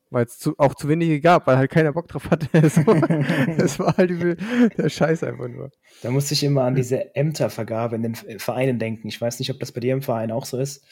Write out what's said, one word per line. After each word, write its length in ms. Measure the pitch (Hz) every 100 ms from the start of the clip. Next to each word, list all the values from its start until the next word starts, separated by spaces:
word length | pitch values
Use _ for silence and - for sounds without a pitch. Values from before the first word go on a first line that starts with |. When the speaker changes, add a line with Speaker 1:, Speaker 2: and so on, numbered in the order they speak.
| _
Speaker 1:
weil's 280 | 123 117 -
zu, 160 | 156 -
auch 160 | 139
zu 140 | - 143
wenige 320 | 165 170 147
gab, 260 | 165 170 -
weil 100 | 131
halt 140 | 135
keiner 220 | 165 156
Bock 160 | 151 -
drauf 220 | 147 -
hatte. 180 | 160 143
<laughs> 160 | 160 151
So, 120 | 165
Speaker 2:
<laughs> 760 | 151 151 - 160 143 160 156 160
Speaker 1:
es 200 | - 143
war 180 | 180 156
halt 140 | 185
übel, 260 | 175 175 165 208 247 233 -
der 120 | 156
Scheiß 340 | - 156 160
einfach 240 | 135 123 123
nur. 220 | 123 131 - _ _
Speaker 2:
Da 80 | 113
musste 240 | 135 143
ich 80 | 151
immer 200 | 143 143
an 80 | 131
Speaker 1:
Hm. 60 | 135
Speaker 2:
diese 380 | 120 131 -
Ämtervergabe 840 | - 151 151 117 - 110 113 117 113
in 60 |
den 120 | 113
F-, 280 | 110 101 104
Vereinen 360 | - 117 135 120
denken. 300 | 113 110 107
Ich 120 | -
weiß 180 | 120 -
nicht, 120 | 135
ob 100 | 135
das 120 | 120
bei 80 | -
dir 120 | 120
im 80 | 135
Verein 280 | 135 113 113
auch 120 | 117 -
so 120 | 123
ist, 260 | 139 - _